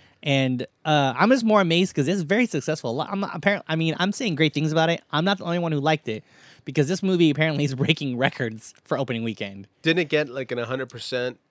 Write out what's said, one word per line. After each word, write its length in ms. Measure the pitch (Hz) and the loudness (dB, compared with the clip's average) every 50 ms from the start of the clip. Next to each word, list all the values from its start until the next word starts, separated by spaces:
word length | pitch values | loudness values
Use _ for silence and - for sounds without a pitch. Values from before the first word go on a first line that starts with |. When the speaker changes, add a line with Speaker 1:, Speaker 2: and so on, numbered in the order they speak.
| _ _ _ _ | _ _ _ _
Speaker 1:
And, 420 | - 147 139 135 135 131 127 123 - - _ _ - | -2 0 0 2 2 0 0 -2 -4 -8 _ _ -2
uh, 300 | 156 151 147 139 135 120 | 2 2 4 4 2 2
I'm 120 | 127 175 226 | 2 4 4
just 140 | 262 262 233 | 4 4 4
more 160 | 220 214 208 | 4 4 4
amazed 340 | 190 165 165 175 190 180 - | 4 4 4 2 2 2 0
'cause 140 | 147 135 143 | 0 0 0
it's 140 | 190 202 160 | 0 -2 0
very 240 | 143 196 226 247 | 0 2 2 2
successful. 440 | - - 147 - - 151 - - 123 | 0 0 -2 -2 -2 -4 -2 -4 -4
A 20 | 113 | -4
lot, 160 | 143 196 240 202 | -4 -4 -4 -4
I'm 80 | 196 | -4
not, 160 | 202 - - | -4 -6 -6
apparent-, 280 | 165 - 202 202 175 - - | -2 0 0 0 0 -2 -4
I 80 | 160 | -2
mean, 180 | 160 160 160 160 - | 0 0 0 0 0
I'm 100 | 175 202 | 0 -2
saying 240 | 208 - 262 208 160 | -2 -2 -2 -2 0
great 180 | 139 160 151 - | 2 0 0 2
things 200 | 143 151 151 156 | 0 -2 0 2
about 160 | 165 160 165 | 2 2 2
it. 100 | 170 - - _ - | 2 -2 -4 _ -2
I'm 120 | 151 165 | 0 0
not 140 | 196 202 190 | 0 -2 -2
the 60 | - | -2
only 160 | 170 170 175 | -4 -2 -2
one 100 | 170 165 | -2 0
who 80 | 156 143 | -2 0
liked 300 | 139 156 156 147 - 120 | 2 2 2 2 0 -4
it 160 | 107 107 - _ _ - - - - - _ | -8 -8 -10 _ _ -20 -20 -20 -20 -18 _
because 240 | - 135 156 143 135 | -4 0 0 0 2
this 140 | 190 180 196 | 0 0 0
movie 280 | 190 185 170 170 156 | 2 4 4 4 4
apparently 320 | 143 147 156 160 151 143 147 | 4 2 0 0 0 0 -2
is 100 | 135 131 | -2 0
<laughs> 20 | |
breaking 400 | 127 135 - 160 - 147 135 123 | 0 2 2 2 0 -2 -4 -2
records 580 | 120 131 135 - - 131 113 110 110 - - - _ _ | 0 0 0 0 -2 -4 -6 -6 -8 -14 -18 -20 _ _
for 160 | - 143 131 | -4 -4 -2
opening 240 | 135 117 120 113 113 | -2 -2 -4 -4 -4
weekend. 460 | 117 104 - 107 98 98 98 95 - _ _ - | -4 -4 -6 -8 -10 -10 -14 -18 -20 _ _ 0
Speaker 2:
Didn't 180 | 160 165 175 | 2 2 2
it 80 | 170 143 | 2 2
get, 200 | 156 151 151 131 | 0 0 0 -2
like, 220 | 120 135 131 - | -6 -8 -8 -6
an 80 | 123 120 | -4 -4
hundred 280 | 120 113 131 135 131 | -4 -4 -4 -6 -6
percent 520 | 127 - 117 - - 131 123 123 127 123 - _ _ | -8 -10 -12 -8 -6 -4 -4 -4 -4 -6 -10 _ _